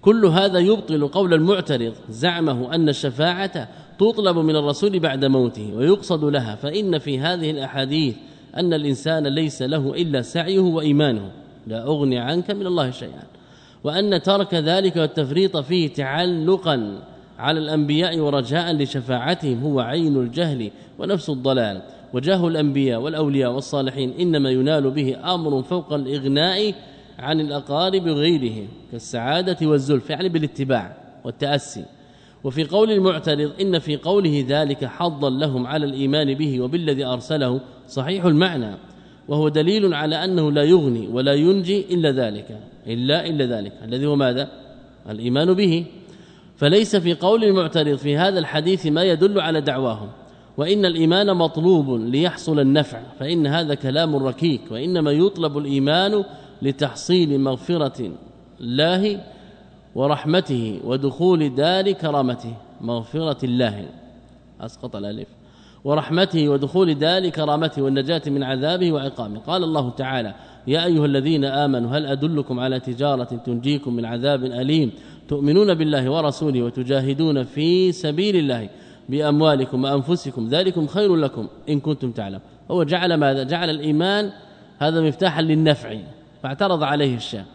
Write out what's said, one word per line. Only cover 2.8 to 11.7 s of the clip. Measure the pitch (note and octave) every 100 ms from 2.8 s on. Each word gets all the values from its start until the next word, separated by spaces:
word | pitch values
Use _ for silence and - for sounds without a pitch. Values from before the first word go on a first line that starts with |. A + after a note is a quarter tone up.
| D#3
الشفاعة | C#3 C#3+ A#2+ D#3+ F3 G3 F3+ A2 - - -
تطلب | G#3 A3+ G3 E3+
من | D#3+ D3+
الرسول | D3 C#3+ G3+ F#3+
بعد | D#3+ C3+
موته | C3+ C3+ B2 A2+ G#2 G#2
ويقصد | C#3 G3+ - E3+
لها، | D3 C#3+ A#2
فإن | G#2 D3 F3 G3+ D#3+
في | D3 C3
هذه | D3 F3+ D#3+
الأحاديث | D#3 C3+ C3 C3+ D3+ D3 G#2+ - - - -
أن | F3
الإنسان | D#3+ D3 C3+ D#3 D#3+ C#3+
ليس | C#3 D#3+ C#3
له | C3+ D#3 C#3
إلا | D3 E3+ C#3
سعيه | A#2+ E3+ E3 F#3+
وإيمانه، | F#3 D#3+ D#3 C#3+ D3+ A2+ G2 - - -
"لا | -